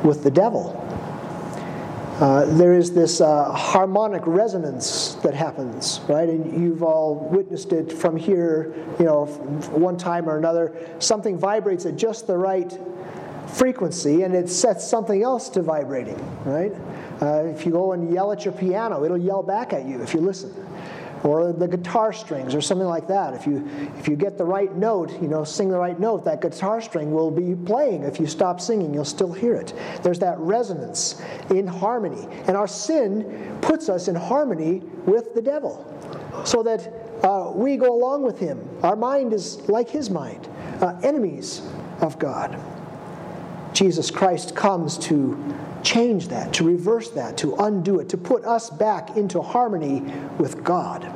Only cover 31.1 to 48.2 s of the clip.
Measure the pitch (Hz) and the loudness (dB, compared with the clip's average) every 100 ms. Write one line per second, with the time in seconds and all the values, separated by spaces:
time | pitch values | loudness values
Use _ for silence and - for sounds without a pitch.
31.1 | - - - - 190 190 175 208 240 190 | -6 -12 -12 0 2 2 -2 0 0 -2
32.1 | 139 - - - 277 - - - 320 214 | -6 -10 -6 -2 0 0 -4 0 2 2
33.1 | 208 214 - - - - 320 - 180 - | 0 -4 -10 -10 -4 0 2 2 0 0
34.1 | 170 175 262 294 165 156 185 - - - | -2 0 2 2 0 0 -2 -4 -4 2
35.1 | 220 226 233 226 294 226 - - - - | 2 2 -2 0 -2 -4 -8 -14 -14 -12
36.1 | - - - - 233 226 220 - - - | -12 -10 -8 0 2 4 0 -4 -12 -12
37.1 | - 190 196 170 180 254 269 247 240 247 | 0 2 2 -2 0 2 4 4 4 2
38.1 | 285 262 - 180 156 - - 165 214 233 | 2 -2 -2 -4 -6 -10 0 2 2 2
39.1 | 277 247 214 170 - - 214 233 302 240 | 2 2 0 -2 -8 0 2 2 -2 -2
40.1 | 175 127 - - - - - 185 175 254 | -4 -6 -12 -14 -12 -12 -2 -2 2 0
41.1 | 294 202 139 - - - - - - 156 | 2 0 -4 -10 -10 -10 -12 -12 -4 -4
42.1 | - 147 - - - - - - - - | -2 -4 -4 -6 -8 -12 -14 -14 -14 -14
43.1 | - - - - - - - 196 170 - | -14 -12 -12 -12 -12 -6 2 2 2 -4
44.1 | - 190 165 - - 208 185 156 - - | 2 2 2 -4 0 2 2 -2 -4 0
45.1 | 151 131 - - - - - - 233 240 | 2 2 -2 -6 -8 -10 -4 0 2 4
46.1 | 202 - - - - 165 175 175 226 220 | 2 -2 -6 -4 2 2 4 2 0 0
47.1 | - 117 123 151 - 208 202 170 185 143 | -8 -6 -4 -4 0 2 2 2 0 0
48.1 | 185 | -6